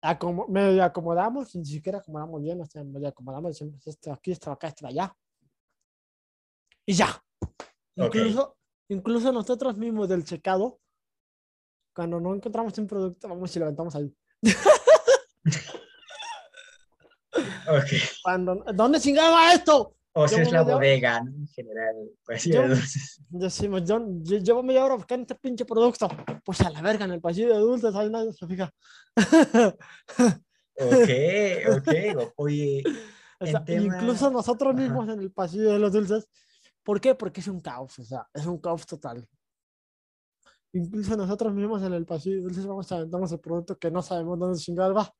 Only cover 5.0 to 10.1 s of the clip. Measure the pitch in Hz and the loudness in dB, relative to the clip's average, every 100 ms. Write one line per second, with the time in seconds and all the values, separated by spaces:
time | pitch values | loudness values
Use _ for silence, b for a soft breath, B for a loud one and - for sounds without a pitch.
5 | 185 _ _ _ _ _ _ _ _ _ | -8 _ _ _ _ _ _ _ _ _
6 | _ _ _ _ _ _ _ _ - 180 | _ _ _ _ _ _ _ _ -2 0
7 | 196 - _ _ - _ - _ _ - | 0 -2 _ _ -14 _ -20 _ _ -4
8 | - 220 226 220 277 _ _ _ _ 196 | 0 2 0 0 -2 _ _ _ _ -8
9 | 190 233 240 247 214 247 277 202 233 220 | -2 0 0 -2 -2 -4 -4 -4 -6 -4
10 | 196 | -2